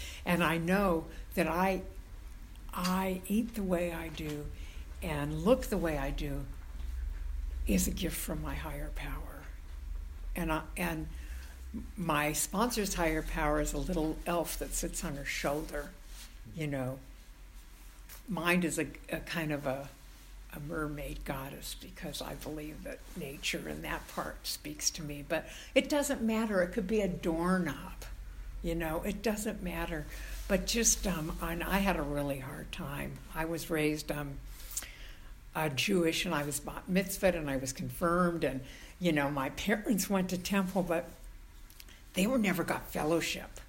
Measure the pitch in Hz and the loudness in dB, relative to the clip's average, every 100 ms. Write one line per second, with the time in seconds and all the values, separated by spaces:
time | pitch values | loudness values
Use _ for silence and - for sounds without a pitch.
0 | - - - 170 165 170 165 196 196 165 | -8 -4 2 6 6 4 4 6 6 4
1 | 156 - - - 160 165 190 190 - - | 0 -10 -4 2 4 4 4 2 -2 -10
2 | - - - - - - - - 180 185 | -12 -12 -12 -12 -14 -12 -8 -2 2 2
3 | 190 185 - 208 240 220 190 175 175 165 | 2 0 2 2 2 0 2 2 2 -2
4 | 160 156 156 147 147 - - - - - | -6 -4 -4 -4 -6 -8 -8 -8 -10 -6
5 | 185 147 147 156 180 262 - 196 165 147 | -2 0 0 2 6 6 4 0 2 2
6 | 135 151 147 143 139 - - - - - | 0 -2 -2 -2 -4 -8 -10 -6 -4 -4
7 | - - - - - - - 190 185 180 | -4 -4 -4 -4 -4 -2 2 4 4 0
8 | 165 156 - 156 156 139 156 143 147 - | -2 -2 -2 -2 -2 -4 -4 -4 -4 -4
9 | 143 143 - - - - - - - - | -4 -6 -6 -10 -10 -12 -10 -8 -6 -6
10 | - - - - 160 156 - - 175 160 | -6 -8 -4 -2 2 0 0 -2 0 0
11 | 156 - - - - - - 226 - - | -4 -6 -8 -8 -10 -12 -10 -8 -8 -4
12 | 165 147 151 156 - 196 240 233 196 - | 2 4 4 2 0 2 2 2 0 2
13 | 165 156 156 165 151 151 147 147 139 175 | 4 2 0 2 4 4 2 0 0 2
14 | 156 151 - 175 156 - 139 - 170 - | 2 0 0 2 0 -2 -4 -2 -2 -2
15 | 170 143 139 - 151 147 156 147 143 - | -4 -4 -4 0 0 0 -2 -6 -6 -12
16 | - - - - 117 131 151 139 127 135 | -14 -14 -14 -14 -10 -4 -2 0 -2 -4
17 | - - - - - - - - - - | -10 -16 -16 -16 -16 -16 -16 -16 -16 -16
18 | - - - 170 170 180 165 143 139 - | -14 -12 -4 0 4 4 4 0 -2 -4
19 | - 165 - 170 156 143 143 135 143 - | -6 -6 -4 -2 0 0 0 -2 -4 -12
20 | - - - - - 156 147 165 151 147 | -18 -18 -16 -16 -12 -10 -6 -4 -4 -4
21 | 143 151 - 139 135 - - - - - | -6 -6 -4 -4 -4 -8 -10 -10 -12 -8
22 | 156 143 - 147 143 156 151 156 - - | -8 -6 -6 -6 -6 -6 -8 -8 -10 -10
23 | - 180 139 143 - 165 151 156 156 160 | -10 -8 -8 -4 -2 -2 -2 -6 -4 -4
24 | - - 151 - - - 156 151 - - | -4 -4 -4 -4 -6 -6 -6 0 0 0
25 | 147 147 143 160 - - - 269 277 294 | -6 -6 -2 -2 -2 -12 2 4 6 2
26 | 277 247 226 220 220 196 180 233 180 220 | 2 2 4 4 4 4 4 2 2 4
27 | 196 - 185 160 175 185 160 131 - - | 4 2 0 2 4 4 4 -2 -8 -10
28 | - - - - - - 170 165 160 165 | -10 -10 -10 -8 -8 -4 -2 0 0 0
29 | 202 185 226 214 220 - 180 165 170 160 | 0 0 2 2 0 -2 -4 -2 -2 -2
30 | 147 - - - - 190 190 226 220 - | -4 -8 -8 -6 2 2 4 4 6 6
31 | 202 170 156 - 165 170 165 190 196 170 | 4 2 0 -2 -2 -2 2 4 6 4
32 | 143 143 143 139 131 147 - - 147 143 | 2 2 0 0 -4 -8 -8 -6 -4 -4
33 | 135 135 - 156 160 165 - 160 151 151 | -4 -6 -6 -2 0 0 0 4 4 2
34 | - 147 143 139 - - - - - - | 0 -2 -2 -6 -10 -10 -8 -8 -8 -12
35 | - - - - - 170 156 131 - 190 | -12 -12 -14 -14 -6 -2 0 2 4 6
36 | 165 170 185 151 147 143 - - - 185 | 6 4 2 2 0 -2 -4 -8 2 4
37 | 190 - 190 175 147 135 131 - 127 - | 4 4 6 6 2 0 0 -2 -4 2
38 | 170 175 180 170 147 131 - - - - | 4 6 6 6 2 0 -6 -12 -14 0
39 | 175 147 139 143 139 - - 208 330 196 | 4 4 4 2 0 0 2 2 4 4
40 | - 190 185 180 - 202 185 196 180 170 | 4 2 2 0 2 2 4 2 4 2
41 | - - - - - - - - - - | 0 -10 -14 -14 -16 -16 -18 -16 -18 -18
42 | - - 202 262 190 175 156 - - - | -4 2 4 6 6 4 2 0 0 0
43 | 151 165 - - - - | 4 4 4 -2 -6 -12